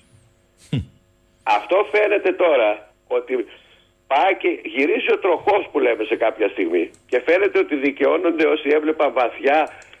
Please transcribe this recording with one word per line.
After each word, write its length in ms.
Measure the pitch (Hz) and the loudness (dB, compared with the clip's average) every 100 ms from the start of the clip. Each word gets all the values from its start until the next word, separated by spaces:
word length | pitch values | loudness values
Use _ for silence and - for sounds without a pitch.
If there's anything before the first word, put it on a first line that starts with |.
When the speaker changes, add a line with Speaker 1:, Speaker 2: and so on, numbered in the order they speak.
| _ _ _ _ _ _ - | _ _ _ _ _ _ -8
Speaker 1:
Hm. 120 | 131 - _ _ _ _ _ | -6 -6 _ _ _ _ _
Speaker 2:
Αυτό 440 | 110 104 - 190 202 | -2 -2 2 0 2
φαίνεται 400 | 214 214 202 190 | 0 2 0 0
τώρα, 580 | 185 175 139 107 104 - _ - | 2 2 4 2 -2 -8 _ -6
ότι 400 | 123 120 127 107 - _ _ _ _ - | -6 -2 -6 -6 -12 _ _ _ _ -2
πάει 280 | 139 185 190 | 0 2 0
και 60 | 180 156 | -2 -4
γυρίζει 480 | - 131 147 440 - | -6 -2 0 0 0
ο 60 | 403 | 0
τροχός 500 | 185 156 - 220 - | 0 0 2 0 0
που 60 | 151 | 0
λέμε 240 | 123 110 | 0 0
σε 120 | 107 113 | -2 -2
κάποια 320 | 113 - 101 | -2 0 -2
στιγμή, 420 | - 85 87 - - - | -2 -2 -2 -2 -8 -4
και 120 | 123 156 | -2 2
φαίνεται 320 | 180 196 190 | 2 2 0
ότι 160 | 180 147 | 0 -2
δικαιώνονται 680 | 139 135 135 160 170 160 151 | -4 0 0 2 0 0 0
όσοι 220 | 151 143 | 0 0
έβλεπαν 400 | 151 151 156 143 | 0 0 0 0
βαθιά 560 | 123 120 - 135 151 143 - - - | 0 -2 0 0 2 0 -6 -20 -16